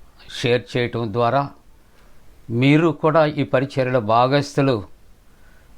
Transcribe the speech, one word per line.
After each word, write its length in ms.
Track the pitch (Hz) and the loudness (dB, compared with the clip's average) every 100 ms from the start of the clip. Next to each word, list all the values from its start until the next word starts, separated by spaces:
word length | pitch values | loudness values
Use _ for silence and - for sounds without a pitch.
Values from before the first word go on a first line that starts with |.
| - _ - - | -20 _ -18 -6
షేర్ 360 | 123 123 - 127 | -2 -2 -2 -4
చేయటం 360 | 120 117 117 | -4 -4 -6
ద్వారా 360 | 117 117 131 143 - - - _ _ - - - - - | -2 0 0 -4 -10 -20 -20 _ _ -20 -20 -20 -20 -8
మీరు 380 | 117 135 151 165 | 0 4 4 2
కూడా 380 | 151 160 160 151 | 0 2 2 2
ఈ 180 | 147 | 0
పరిచర్యలో 560 | 135 131 135 139 127 127 | -2 -2 -2 -4 -2 -2
భాగస్థులు 840 | 107 117 127 143 - - 135 113 92 - - - - - - - - | 2 2 2 0 -2 -2 0 -2 -6 -18 -20 -20 -20 -20 -20 -20 -20